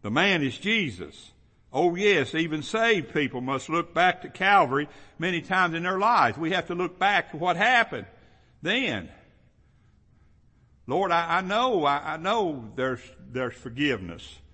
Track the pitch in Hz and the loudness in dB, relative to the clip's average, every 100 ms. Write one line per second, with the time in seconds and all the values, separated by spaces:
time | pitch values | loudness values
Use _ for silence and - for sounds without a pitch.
0 | 104 120 196 180 139 117 196 226 165 90 | -2 0 2 2 0 -4 -2 0 -2 -6
1 | 76 - - _ _ _ _ 131 175 175 | -14 -16 -20 _ _ _ _ 0 0 2
2 | 208 180 123 156 165 156 139 220 233 214 | 4 4 2 -2 -2 -4 -4 0 2 2
3 | 147 156 135 127 127 135 - 160 165 165 | 0 -2 -2 -4 -4 -4 -2 -4 -2 2
4 | 180 175 - - 190 202 147 139 147 - | 2 2 -10 -2 4 6 6 0 -2 -10
5 | - _ 170 175 - 190 175 165 175 190 | -20 _ -4 -4 -2 0 2 0 -4 0
6 | 214 233 170 - 160 185 - 175 180 - | 2 4 4 2 -2 -2 -2 -4 -4 0
7 | 196 196 - 156 180 170 220 254 226 127 | 2 2 -2 -4 -2 2 4 4 2 -4
8 | 95 - - _ _ _ 156 233 247 110 | -12 -20 -20 _ _ _ -4 -2 -2 -4
9 | 80 - _ _ _ _ _ _ _ _ | -8 -18 _ _ _ _ _ _ _ _
10 | _ _ _ _ _ _ _ _ - 147 | _ _ _ _ _ _ _ _ -6 -2
11 | 190 170 165 170 185 208 254 208 143 143 | 2 0 2 0 0 0 2 2 2 0
12 | 156 160 175 233 190 139 113 110 131 123 | -2 -6 -2 0 0 -4 -10 -4 -4 -4
13 | - - - 123 127 - 127 117 147 117 | -10 -20 -10 -6 -6 -6 -14 -2 0 0
14 | 90 82 - - - | -4 -12 -16 -20 -20